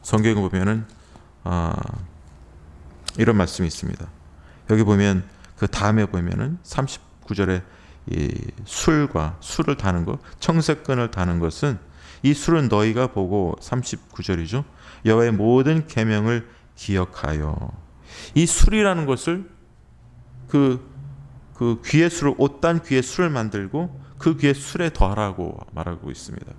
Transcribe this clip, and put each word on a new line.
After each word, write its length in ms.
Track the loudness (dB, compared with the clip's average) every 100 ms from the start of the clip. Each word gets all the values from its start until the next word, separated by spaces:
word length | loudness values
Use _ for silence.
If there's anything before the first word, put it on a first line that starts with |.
성경에 320 | 0 2 2
보면은, 520 | 2 0 0 0 -2 -6 -16 -20 -20 -20 -12
아, 320 | -4 -2 -2 -4 -6 -10 -12 -18 -20 -20 -20 -20 -20 -20 -20 -16 -12 0
이런 200 | 2 4
말씀이 300 | 0 -2 -4
있습니다. 400 | -4 -8 -8 -12 -16 -20 -20 -20 -20 0
여기 140 | 2
보면 400 | 4 4 4 2 -2 -16 -20 -4
그 100 | -4
다음에 400 | 0 2 2 2
보면은 520 | -2 -2 -2 -4 -6
삼십구 720 | -6 -4 -4 -6 -18 -20 -8
절에 280 | -2 0 0 -4 -20 -20 -18 -8
이 240 | -4 -4 -4 -10 -14 -12
술과 720 | -2 2 2 2 0 -4 -6
술을 360 | -8 -4 -2 0
다는 280 | 0 0
거, 140 | -2 -6 -10 -6
청색끈을 720 | 0 2 2 -2 0 -2 -2
다는 280 | -2 -2 0
것은 400 | -2 -2 -2 -4 -8 -20 -20 -2
이 120 | 0
술은 340 | 2 2 2 4
너희가 400 | 2 2 2 -2
보고, 480 | -2 -2 0 -2 -4
삼십구 600 | -6 -6 -4 -10 -12 -12
절이죠. 420 | -4 -4 -2 -6 -8 -16 -20 -4 2
"여호와의 260 | 4 4
모든 540 | 2 4 4 4 2 0
계명을 600 | -2 0 2 0 -2 -4 -20 _
기억하여." 960 | -16 -4 -2 -2 -6 -6 -4 -4 -6 -8 -12 -20 -20 -20 -20 -2
이 100 | 2
술이라는 640 | 2 6 6 8 4 2 0
것을 420 | -2 -2 -4 -6 -20 -20 _ -20 -20 -20 -20 -20 -20 -2
그, 380 | 2 2 2 -6 -18 -16 -16 -20 -20 -20
그 260 | -4 -2 -2 2
귀의 240 | 4 4
술을, 240 | 2 0 2
옷단 460 | 0 2 0 0
귀의 200 | 2 0
술을 280 | 0 -2 0
만들고 720 | 0 -2 -4 -4 -4 -6 -10 -18 -2
그 180 | 0 2
귀에 160 | 2
술에 400 | 0 -4 -4 -4
더하라고 680 | 2 2 2 -2 -4 -8 -8 -12
말하고 380 | -8 -8 -8 -10
있습니다. 420 | -12 -12 -14 -14